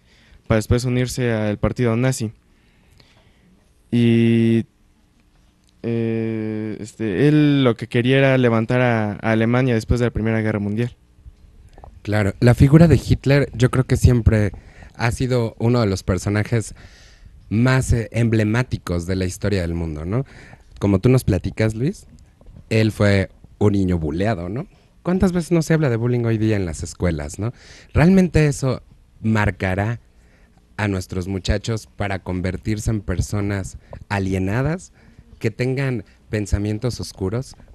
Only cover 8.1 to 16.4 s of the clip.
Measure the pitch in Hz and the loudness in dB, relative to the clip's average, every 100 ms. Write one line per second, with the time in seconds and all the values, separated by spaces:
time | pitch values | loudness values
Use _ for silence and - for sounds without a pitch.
8.1 | 135 135 131 123 113 110 127 123 113 107 | 4 4 4 4 2 2 2 2 0 -2
9.1 | 98 113 113 113 123 131 113 - 120 120 | -4 -2 0 2 2 2 0 0 0 0
10.1 | 107 110 110 110 104 101 107 120 - _ | -2 -2 0 0 -2 -2 -4 -4 -8 _
11.1 | _ - - - - - - - - - | _ -20 -20 -20 -20 -20 -20 -20 -12 -4
12.1 | 104 101 - 117 120 139 160 165 127 - | 0 -2 2 4 6 6 8 6 4 2
13.1 | - 131 143 135 110 123 131 127 123 - | -2 2 2 0 0 0 0 0 2 4
14.1 | 123 110 110 101 - - - - - 117 | 4 2 2 0 -4 -16 -20 -20 -6 -4
15.1 | - 131 123 113 - 117 123 107 95 - | -2 -2 -2 -2 -2 0 2 0 0 -2
16.1 | 90 - 104 | -2 -2 -2